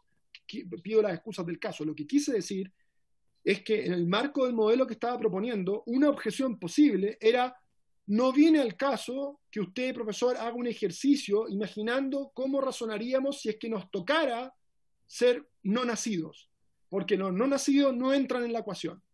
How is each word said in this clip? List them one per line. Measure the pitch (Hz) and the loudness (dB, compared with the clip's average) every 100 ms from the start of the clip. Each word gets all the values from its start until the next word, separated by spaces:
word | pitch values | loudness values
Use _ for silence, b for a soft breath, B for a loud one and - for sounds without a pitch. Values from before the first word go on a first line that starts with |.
| _ _ _ - - | _ _ _ -20 -14
qui-, | 208 180 170 | -14 -12 -12
pido | 190 220 | 0 2
las | 208 | 2
excusas | 170 226 196 | -2 -8 -8
del | 170 165 | -8 -6
caso. | - - | -8 -6
Lo | 151 | -6
que | 151 147 | -6 0
quise | 285 294 | 0 2
decir | 220 170 196 190 _ _ _ _ _ _ _ | -2 -2 -4 -6 _ _ _ _ _ _ _
es | - 196 | -2 -2
que | - 214 | 0 -2
en | 127 | 0
el | 175 170 | 0 2
marco | 208 285 285 254 | 0 0 0 0
del | |
modelo | 233 214 247 254 | 2 4 4 2
que | |
estaba | 220 233 247 | -2 -4 -2
proponiendo, | 226 185 233 214 180 208 - | -2 -2 -2 -4 -2 -4 -2
una | 254 294 | 2 4
objeción | 285 220 - 262 202 | 2 -4 -2 -2 -4
posible | 170 - 294 190 202 - | -4 4 6 6 0 2
era | 220 247 254 254 _ _ _ _ - | 2 4 0 -4 _ _ _ _ -2
no | 214 254 | 2 4
viene | 262 320 311 | 6 6 6
al | 240 - | 4 0
caso | 277 226 - 262 277 285 _ | -2 -2 -4 -6 -6 -10 _
que | 214 | -6
usted, | 180 220 254 | -6 -4 -4
profesor, | 240 214 202 247 247 | -4 -8 -2 -2 0
haga | 226 | -4
un | 240 240 | -4 -6
ejercicio | 214 196 - 269 285 - 202 226 | -4 -4 0 2 2 2 0 0
imaginando | 196 202 214 220 254 269 277 269 | -4 -4 -4 -2 -2 -2 -4 -6
cómo | - 269 277 | -6 -2 0
razonaríamos | 262 - 226 214 240 262 269 269 | -2 -4 -6 -6 -2 -2 -2 -4
si | 226 | -6
es | 214 | -6
que | 226 | -6
nos | 220 185 | -6 -6
tocara | 196 180 311 285 233 262 - _ _ _ _ _ | -8 0 0 0 -2 -8 -14 _ _ _ _ _
ser | - 247 247 - _ | 2 2 2 -4 _
no | 196 226 | -2 0
nacidos, | 240 220 233 185 156 - _ _ _ _ _ | 0 -2 -4 -4 -6 -12 _ _ _ _ _
porque | 196 185 190 | -6 -2 0
los | 196 | 0
no | 180 269 | 0 0
nacidos | 277 285 277 277 | 2 4 4 4
no | 240 262 | 2 2
entran | 277 262 247 | 2 2 -2
en | 240 | -2
la | 233 | -4
ecuación. | 208 180 165 175 _ | -6 -8 -8 -10 _